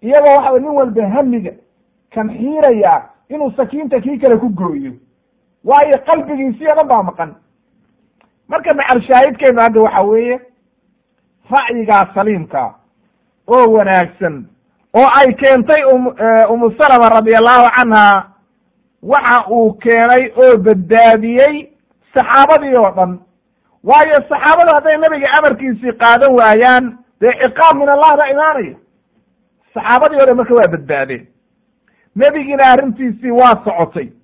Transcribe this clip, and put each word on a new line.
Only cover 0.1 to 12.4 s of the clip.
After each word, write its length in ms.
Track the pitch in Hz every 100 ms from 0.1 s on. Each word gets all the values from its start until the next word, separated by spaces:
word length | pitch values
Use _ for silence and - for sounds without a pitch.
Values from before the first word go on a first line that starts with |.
| 285 294 277
waxa 220 | 269 254
nin 120 | 285 285
walba 320 | 254 214 202
hamiga 420 | 233 269 240 180 - _ _ _ _ _
kan 160 | - 214
xiirayaa 720 | 220 247 311 302 226 196 156 - _ _
inuu 220 | 302 277
sakiinta 480 | - 262 285 302 254
kii 180 | 226 277
kale 180 | 269 226
ku 120 | 240
gooyo. 420 | 185 180 147 135 123 _ _ _ _ _ _ -
Waayo, 320 | 285 294 277 -
qalbigiisii 640 | 320 - 294 269 226 311
oo 80 | 302
dhan 120 | 302
baa 160 | 240
maqan. 320 | 185 - 165 139 _ _ _ _ _ _ _ _ _ _ _
Marka 260 | 311 330
macal 280 | 285 277 254
shaahidkeennu 600 | - 254 277 262 277 240
hadda 200 | 226 220
waxa 200 | 220 208
weeye, 380 | 196 220 240 254 _ _ _ _ _ _ _ _ _ _ _
ra'yigaa 600 | 269 262 240 220 208 190
saliimka 640 | - 202 202